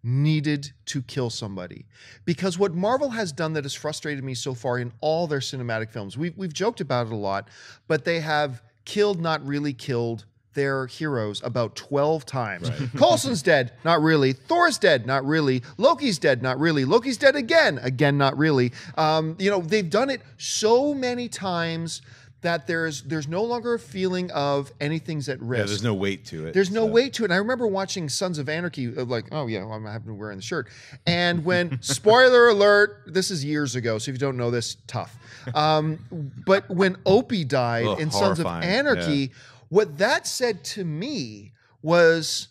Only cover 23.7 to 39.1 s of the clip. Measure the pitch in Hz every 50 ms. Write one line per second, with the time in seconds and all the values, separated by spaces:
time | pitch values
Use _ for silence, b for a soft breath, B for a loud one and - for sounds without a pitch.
23.7 | 233 226 233 - - 190 185 185 185 180 180 175 - 160 139 143 143 143 139 139
24.7 | - _ 147 143 160 160 160 - 160 151 131 131 135 131 - 117 127 117 104 101
25.7 | 104 98 107 120 107 95 98 98 98 - - - - 80 78 82 - 185 196 180
26.7 | 202 226 226 220 214 233 262 277 - - 233 196 175 185 208 220 262 240 247 220
27.7 | 190 190 196 185 - 196 170 143 123 - - 185 175 151 139 139 151 165 175 175
28.7 | - - 127 120 113 - 127 120 123 113 104 - - 156 143 117 110 98 92 110
29.7 | 110 107 110 104 104 117 110 110 110 98 104 107 101 95 92 - 185 160 123 B
30.7 | B B B B B B _ - 175 175 175 175 175 175 147 175 180 175 175 170
31.7 | 139 120 - - 139 - - 214 220 247 262 254 254 240 240 240 220 202 202 208
32.7 | 208 202 208 202 202 - - - 151 185 185 - 202 156 135 143 151 151 147 135
33.7 | - 127 110 117 110 110 117 143 131 123 143 139 131 123 120 120 120 120 113 -
34.7 | - _ _ - - 117 87 - - - B B B B B 127 120 151 151 156
35.7 | 156 156 151 156 156 160 - - - 165 147 135 117 123 - - 190 196 196 -
36.7 | 196 170 196 190 185 - - 190 190 226 262 - 247 196 160 127 147 135 123 120
37.7 | 117 117 113 107 101 - 160 156 120 101 196 196 185 156 170 90 85 85 165 175
38.7 | 190 247 285 294 247 180 175 165